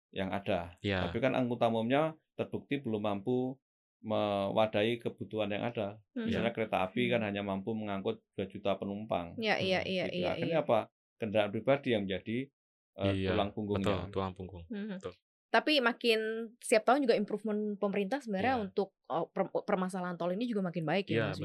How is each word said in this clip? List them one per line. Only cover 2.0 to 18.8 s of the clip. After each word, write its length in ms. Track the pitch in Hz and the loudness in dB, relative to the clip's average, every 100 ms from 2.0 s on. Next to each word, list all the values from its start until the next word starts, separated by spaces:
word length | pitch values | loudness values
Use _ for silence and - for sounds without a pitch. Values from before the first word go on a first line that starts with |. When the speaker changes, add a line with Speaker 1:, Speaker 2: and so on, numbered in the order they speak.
| 160 160 _ | 2 -2 _
Speaker 1:
terbukti 420 | - 107 104 - 139 | -6 -4 -6 -4 -4
belum 200 | 135 110 | -2 -2
mampu 540 | 107 101 98 123 127 135 _ _ _ _ | 0 -2 0 0 0 -4 _ _ _ _
mewadahi 960 | 110 107 104 101 98 113 110 104 110 120 | -4 0 2 2 2 4 4 4 2 0
kebutuhan 500 | 117 - 95 107 101 | -4 -6 -6 -2 -2
yang 140 | 101 | -2
ada. 320 | 117 120 101 110 - | -2 -2 -4 -6 -12
Speaker 3:
Hmm. 140 | - 226 | -6 -2
Speaker 1:
Misalnya 240 | - 110 | 0 0
Speaker 2:
Ya. 40 | |
Speaker 1:
kereta 220 | 117 110 95 | -2 0 0
api 260 | 92 - 123 | 0 0 2
kan 140 | 120 | 2
Speaker 3:
Hmm. 60 | 107 | 0
Speaker 1:
hanya 140 | 101 | -2
mampu 280 | 101 98 98 | -2 -2 -2
mengangkut 460 | 110 107 98 95 110 _ | -4 -2 -2 -2 -4 _
dua 120 | - 95 | -6 -6
juta 280 | 101 101 | -4 -2
penumpang. 600 | 95 101 101 104 90 85 90 | 0 -2 -6 -2 -2 -2 -4
Speaker 3:
Ya, 200 | 220 - | 0 0
iya, 240 | 190 185 | 2 0
Speaker 2:
Hmm. 80 | - | 0
Speaker 3:
iya, 160 | 185 | -2
Speaker 1:
Gitu. 120 | 170 180 | -2 -2
Speaker 3:
iya, 120 | 180 | -2
Speaker 1:
Akhirnya 260 | 170 165 165 | -2 0 0
Speaker 3:
iya. 80 | 139 | 4
Speaker 1:
apa? 120 | 113 110 _ _ _ | 2 2 _ _ _
Kendaraan 340 | 110 104 104 | -2 2 2
pribadi 380 | 107 107 135 135 | 0 2 2 4
yang 120 | 113 | 2
menjadi, 340 | 98 95 - 113 135 _ _ _ _ - | 2 -2 -2 -4 -6 _ _ _ _ -2
eh, 140 | 98 | 0
Speaker 2:
Iya, 160 | 98 95 | 2 2
Speaker 1:
tulang 200 | 107 101 | 2 0
punggungnya. 360 | - 107 101 98 98 | -2 -2 0 2 0
Speaker 2:
betul, 80 | 92 | -2
tulang 220 | 98 95 | -2 -4
punggung. 300 | 92 92 90 85 | -4 -10 -12 -10
Speaker 3:
Hmm. 320 | 208 214 185 | -8 -8 -8
Speaker 2:
Betul. 160 | 92 - _ _ _ | -10 -14 _ _ _
Speaker 3:
Tapi 240 | 226 233 302 | 2 4 4
makin 400 | 240 233 240 220 220 226 226 220 | 4 2 2 2 0 -4 -8 -10
setiap 240 | - 220 | 2 4
tahun 180 | - 269 | 6 4
juga 140 | 269 | 4
improvement 460 | 190 208 214 220 208 214 202 | 4 2 -2 -2 -2 -2 -2
pemerintah 420 | 202 196 196 269 | -2 0 -2 -4
sebenarnya 380 | 240 190 220 262 | -2 -2 0 0
Speaker 2:
Iya. 80 | |
Speaker 3:
untuk, 240 | 196 - | 0 -2